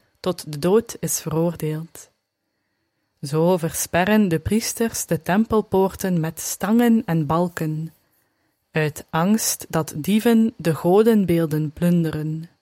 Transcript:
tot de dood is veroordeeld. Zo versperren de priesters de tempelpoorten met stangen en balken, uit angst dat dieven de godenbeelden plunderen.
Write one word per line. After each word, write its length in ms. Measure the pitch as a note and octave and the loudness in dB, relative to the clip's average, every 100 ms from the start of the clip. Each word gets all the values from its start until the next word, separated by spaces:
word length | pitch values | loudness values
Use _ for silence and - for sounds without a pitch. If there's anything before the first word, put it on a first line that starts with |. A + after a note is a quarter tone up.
| _ _ | _ _
tot 320 | F#3 F3+ D3+ | -6 -6 -8
de 60 | D3 | -4
dood 380 | E3+ A3 A#3 - | 2 2 0 -6
is 200 | D#3+ - | -6 -6
veroordeeld. 920 | D#3+ D#3 E3+ E3 D#3 D#3 E3 - - _ _ _ _ _ _ _ _ _ _ _ | -4 -2 -2 -2 -6 -6 -10 -16 -20 _ _ _ _ _ _ _ _ _ _ _
Zo 340 | C#3 D#3 E3+ F#3 | -4 0 2 2
versperren 720 | E3 - - E3+ F#3+ G#3+ G3+ | 0 -4 -2 0 2 4 4
de 100 | D#3+ | 0
priesters 680 | - G#3+ - - A3+ - - | 0 -2 -2 -2 -4 -4 -4
de 160 | D#3+ | -4
tempelpoorten 1000 | - F#3+ A3+ A3 G#3 F#3+ F#3+ - F#3+ F3 | 0 0 2 0 0 2 0 0 -2 0
met 200 | D#3+ - | -2 -6
stangen 600 | - - F#3+ A#3 A#3+ A3+ - | -10 -6 0 2 4 2 2
en 200 | E3 D3 | 0 0
balken, 680 | D#3+ F3+ - D#3 D#3 D#3+ - _ _ _ _ _ _ _ | 0 0 -2 -6 -6 -8 -14 _ _ _ _ _ _ _
uit 340 | D#3+ D3+ - - | -2 -2 -4 -6
angst 560 | D#3+ F#3 A3 - - - | -2 2 0 -2 -6 -4
dat 260 | D#3+ D3+ D#3 | -4 -4 -6
dieven 580 | C#3+ G#3+ A#3 A3+ A3+ - | -2 0 4 4 2 0
de 180 | E3+ | -4
godenbeelden 960 | C#3+ E3+ G3 A3+ A3 F3 E3+ D#3+ D3+ D3+ | 0 4 4 6 4 4 2 0 -2 -4
plunderen. 800 | - F3 F3 D#3+ D3+ D#3 D#3+ E3 _ | -2 0 2 0 -2 -6 -8 -10 _